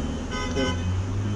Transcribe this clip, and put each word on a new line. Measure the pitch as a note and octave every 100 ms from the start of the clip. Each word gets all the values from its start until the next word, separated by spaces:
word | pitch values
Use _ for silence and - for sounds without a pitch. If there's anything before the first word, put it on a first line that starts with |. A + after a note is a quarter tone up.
| - - - - B2+ C3+
तर | B2+ B2+ - - G2 G2 G2+